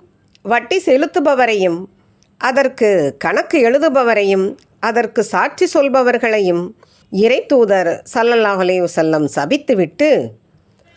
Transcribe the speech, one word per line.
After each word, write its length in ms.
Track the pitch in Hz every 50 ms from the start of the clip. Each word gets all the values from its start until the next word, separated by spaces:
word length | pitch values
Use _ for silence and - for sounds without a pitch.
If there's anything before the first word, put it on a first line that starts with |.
| _ _ _ _ _ _ _ _ -
வட்டி 320 | 202 233 - 240 - 359 381
செலுத்துபவரையும் 1000 | - 320 254 277 320 - - 359 285 302 277 254 247 226 220 202 185 180 165 175 190 - _ _ _ _ _ _ _ _ _ -
அதற்கு 500 | - 254 247 277 269 262 262 - 233 208 196 175 147 139 131 -
கணக்கு 400 | - 165 190 285 349 - - 294
எழுதுபவரையும் 840 | 233 233 254 294 311 320 254 269 247 233 220 208 202 196 196 190 190 202 - - _ _ _ - -
அதற்கு 400 | 226 226 240 233 - - 233 208
சாட்சி 420 | - - 180 220 285 - - 370
சொல்பவர்களையும் 960 | - - 311 277 269 247 262 247 247 240 233 254 226 214 214 196 180 170 170 180 - - _ _ _ _ _ _ - 185
இறை 260 | 190 220 240 254 330 -
தூதர் 440 | - 294 247 226 196 202 190 175 170 156 - -
ஸல்லல்லாஹு 540 | - - 247 226 240 240 233 214 202 196 185
அலைஹி 220 | 185 180 185 180 175
வஸல்லம் 440 | 165 - 170 160 160 160 151 151 143
சபித்துவிட்டு 800 | - 151 143 156 277 285 - - 240 190 165 156 - - - 311 262 170 120 110 - _ _ _ _ _ _ _ _ _ _ _ _